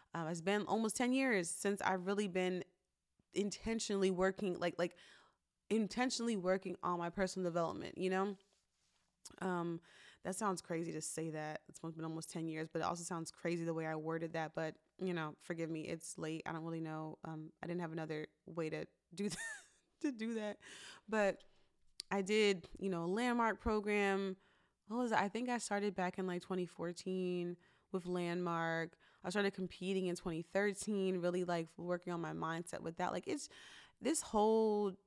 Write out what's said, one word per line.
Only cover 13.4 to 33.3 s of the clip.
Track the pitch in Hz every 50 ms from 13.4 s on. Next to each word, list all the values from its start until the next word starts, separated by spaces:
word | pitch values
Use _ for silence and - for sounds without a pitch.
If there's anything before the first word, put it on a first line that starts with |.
| - 170 175 170 165
the | 165 160
way | 165 160
I | 156 160
worded | 156 156 160 160 165 165 165 170
that. | 165 156 151 -
But, | 160 160 156 - - _ _ _ -
you | 185 185 175
know, | 165 156 151 - _
forgive | - - 175 165 165 156
me. | 165 156
It's | 151 - 165 160 - - - -
late. | 160 156 160 160 -
I | - 165
don't | 160 160
really | 165 165 165
know. | 160 156 156 156 156 156 - - -
Um, | 160 160 156 156 165 - _
I | - 165
didn't | 175 175
have | 175 160
another | 160 165 160 156 156 151 151 - _ _ _
way | - 160 170 160 156
to | 156 151 151 - _ _ _ _ 175
do | 165 202 202
<laughs> |
that, | 156 - 906 932 880 - - - _ _ _ _ _ _ -
to | 294 254
do | 208 220 233 226
that. | 220 214 208 - - - - - - - - - - _ -
But | 220 214 202 196 - - - - _ - - _ _ _ _ - _ _ - -
I | 185 202
did, | 190 190 214 220 214 202 196 170 - - - -
you | 185 196
know, | 180 170 170
a | 175
Landmark | 190 226 247 247 240 240 233 220 196 -
program. | - 233 214 214 202 208 208 208 202 196 196 196 196 190 185 - _ _ _ _ _ _ _ _ _ -
What | 214 247
was | 247 233
it? | 220 -
I | 196 202
think | - 226 247 247
I | 247 226
started | - - 208 202 202 208 180
back | 190 180 180 - -
in, | 185
like, | 185 175 180
twenty | - - 185 185 180
fourteen | 170 - - 170 175 175 - - 185 185 185 185 180 180 175 175 175 175 - _ _ _ _ _ _
with | - 185 170
Landmark. | 180 180 180 175 170 170 180 180 170 170 165 165 165 165 165 160 170 - _ - - - - -
I | 185
started | 180 208 202 196 -
competing | - 185 175 - - 180 190 196 190 185 180
in | 175
twenty | - - 185 165 160
thirteen, | 165 - - 190 208 208 190 - - 220 208 196 190 190 185 180
really, | 170 180 175 180 180
like, | 175 175 170 165 160 - -
working | 170 175 180 175 - 180
on | 175 170
my | 165 156
mindset | 156 160 160 160 165 165 170 - - 160
with | 160 165 165 -
that. | 180 -
Like, | - - -
it's | -